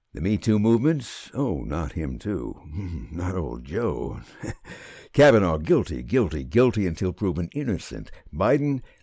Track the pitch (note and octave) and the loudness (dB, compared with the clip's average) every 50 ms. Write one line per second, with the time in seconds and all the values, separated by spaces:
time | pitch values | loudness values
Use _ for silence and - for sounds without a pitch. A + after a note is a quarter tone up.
0 | _ _ - - D#2 G2+ G#2+ G2 - A#2 G#2+ G#2 G#2 A2+ A#2 G#2+ B2+ D#3 E3 C#3 | _ _ -8 -4 -2 0 0 0 2 2 2 4 6 6 4 4 4 2 0 0
1 | A#2 - - - - - - C3 C#3+ A#2 E2+ C2+ A1 A#1+ D2 E2 D#2+ C2+ - E2 | -2 -8 -12 -16 -16 -10 -6 -4 -2 -2 -2 -4 -4 -4 -4 -4 -4 -4 -4 -4
2 | D#2 C2+ B1 A#1+ - G#2 G2+ C#2+ A#1+ G#1+ - - - D2+ D2+ F#2+ G2 F2 E2 D2 | -4 -4 -6 -6 -6 -6 -4 -4 -6 -8 -10 -12 -14 -12 -10 -10 -8 -8 -8 -10
3 | - - - E2 E2+ F2 F2+ F#2 D#2 B1 A#1 A#1+ B1 C2 E2 A2+ A#2+ G2 C2+ A#1+ | -10 -10 -8 -6 -4 -4 -4 -4 -4 -6 -8 -10 -10 -8 -6 -4 -2 -2 -2 -4
4 | A#1+ A#1 A1 - - - - - - - - - - - - - - - - - | -6 -8 -8 -10 -14 -16 -18 -14 -12 -12 -12 -12 -14 -18 -18 -18 -18 -20 -20 -20
5 | - - - - C#3+ C#3+ A#2 G#2+ G2 E2+ D#2+ D#2 D#2+ E2 F3 C3 F2 - D2+ B1 | -20 -2 4 6 8 8 8 8 6 4 2 2 2 2 2 2 2 0 -4 -8
6 | B1 B1 A#2+ C3 G#2+ D2+ D#2+ C#2+ B1+ B1+ - A#2 C3 B2 G#2+ G#2+ G2 F2 D#2 - | -4 -2 0 0 0 0 -2 -4 -4 0 4 4 4 4 4 2 0 0 -2 -2
7 | G2+ F2+ F2 - G#2+ F#2 D#2 F2 E2+ - - D3 C#3+ B2 F#2 - - - - G#1+ | -2 -4 -2 -2 -2 -2 0 -2 -4 -4 -4 -4 -4 -2 -4 -4 -4 -8 -12 -12
8 | - - - - - - - D#2 F#2+ A#2 C#3+ C#3 C#3+ C#3+ C#3 B2+ - - _ _ | -12 -12 -16 -18 -16 -8 -4 0 2 4 4 4 2 0 -2 -2 -6 -10 _ _